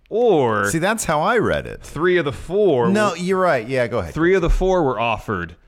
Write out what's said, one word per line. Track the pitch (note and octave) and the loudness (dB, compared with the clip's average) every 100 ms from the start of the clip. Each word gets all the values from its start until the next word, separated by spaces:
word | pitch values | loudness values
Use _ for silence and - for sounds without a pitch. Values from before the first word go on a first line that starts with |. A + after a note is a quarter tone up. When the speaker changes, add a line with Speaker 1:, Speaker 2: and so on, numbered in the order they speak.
| - | -8
Speaker 1:
or | G#3 A#3+ E3 B2 G#2+ G2+ | 0 2 4 2 2 0
Speaker 2:
See, | D#3 | 0
that's | F3+ A3 - | -2 -2 -2
how | D3+ | -2
I | F3 A#3 | 0 0
read | A#2 D2 A#1 | 0 -2 -4
it. | G1+ | -12
Speaker 1:
three | - C#3+ F3 F3 | -12 -4 0 0
of | D3 | 0
the | |
four | B2+ - F#3+ G#3 C3 D3 | -6 -4 0 2 4 2
Speaker 2:
No, | G3+ G#3 | 2 0
Speaker 1:
were | E3+ | -2
Speaker 2:
you're | F3+ F#3+ | -2 0
right. | F3+ C#3 A2 | 2 0 0
Yeah, | C3 A#2+ | -2 0
go | A#2 | -2
ahead. | E2+ | -4
Speaker 1:
Three | D3+ E3 | 0 2
of | F#3+ | 2
the | E3 | 2
four | - F#3 F#3 | 2 2 2
were | C#3+ G#2+ | 0 0
offered | A#2 G#2+ - G2 E2+ - | -2 -2 -4 -6 -6 -12